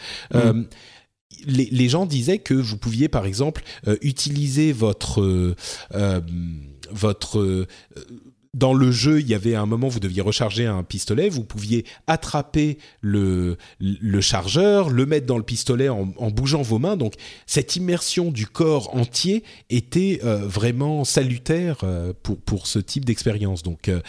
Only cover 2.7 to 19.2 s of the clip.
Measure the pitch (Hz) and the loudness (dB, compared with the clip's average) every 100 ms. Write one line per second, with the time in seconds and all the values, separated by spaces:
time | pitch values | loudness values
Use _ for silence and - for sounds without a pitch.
2.7 | 107 113 113 151 127 98 98 143 - - | -4 -2 0 2 0 -2 -2 -2 -4 -10
3.7 | - - 104 143 131 147 143 143 135 156 | -6 -2 0 0 -2 -2 0 0 2 2
4.7 | 127 110 95 - - 98 92 90 87 - | 2 0 0 -2 0 2 2 2 -2 -8
5.7 | - - 98 101 90 82 87 85 80 69 | -12 -8 -2 0 0 -2 -6 -6 -8 -14
6.7 | 69 - 107 107 101 - 110 98 95 95 | -18 -12 -2 0 0 -2 0 0 0 -4
7.7 | - - 71 - 120 - _ _ 127 131 | -10 -20 -20 -20 -20 -20 _ _ 0 4
8.7 | 131 127 120 131 156 135 107 113 110 104 | 6 6 4 4 4 2 0 2 0 0
9.7 | 117 131 120 92 90 98 - 113 101 117 | 0 0 -2 -2 0 0 0 0 0 0
10.7 | 95 87 98 - 110 202 147 107 107 104 | -2 -4 -6 -2 0 0 0 -6 -6 -2
11.7 | 117 - - - 160 - 151 139 151 151 | -2 -2 -8 -2 -2 -2 -4 0 0 0
12.7 | 147 - _ 104 101 95 90 90 85 - | -2 -10 _ 0 2 2 2 0 -4 -10
13.7 | - 95 98 104 98 - 98 90 139 202 | -6 -4 -2 0 2 2 0 0 2 4
14.7 | 202 165 123 139 151 127 120 110 120 - | 4 4 2 2 0 0 -2 -2 -4 0
15.7 | 123 135 107 95 92 113 107 135 151 120 | 0 0 0 -4 -4 -4 0 0 0 0
16.7 | 110 165 202 110 - - - - 151 - | 0 0 0 -2 -6 -18 -16 -4 -2 -2
17.7 | 180 180 175 - 180 175 120 107 - 160 | -2 -2 -2 -2 -2 -2 -2 -4 0 2
18.7 | 147 104 127 120 - | 2 0 -2 -2 0